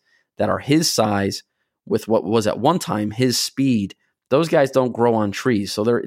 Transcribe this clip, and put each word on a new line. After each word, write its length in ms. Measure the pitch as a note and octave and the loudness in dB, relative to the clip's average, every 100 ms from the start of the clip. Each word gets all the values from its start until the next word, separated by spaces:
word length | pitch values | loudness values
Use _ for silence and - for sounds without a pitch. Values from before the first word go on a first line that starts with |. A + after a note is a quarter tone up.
| _ _ _ - | _ _ _ -4
that 100 | G#2 | -2
are 100 | F#2+ | -2
his 340 | A2+ D3+ D#3+ | 0 2 2
size 500 | - G#2+ G2+ G2 - - _ _ _ - | 0 0 0 -2 -4 -10 _ _ _ -4
with 220 | A2 - | -4 0
what 160 | A2+ | 0
was 220 | F2+ A2+ G#2 | 2 0 0
at 120 | - | 0
one 200 | B2+ F3+ | 0 0
time 320 | - G#2 G#2+ | -2 -4 -4
his 280 | A2 B2+ A#2 | -2 -2 0
speed. 560 | - - C3+ A2+ F#2+ - _ _ - | -4 -2 0 0 -2 -8 _ _ -2
Those 180 | C3+ E3 | 0 2
guys 220 | E3 C3+ | 2 2
don't 220 | C3 B2+ | 2 0
grow 220 | A2 A#2+ | 2 2
on 160 | A2+ G#2 | 2 0
trees. 420 | F#2+ C3 G#2+ G2 | -2 0 0 -2
So 120 | - | -2
there, 180 | A2 A#2+ | 0 0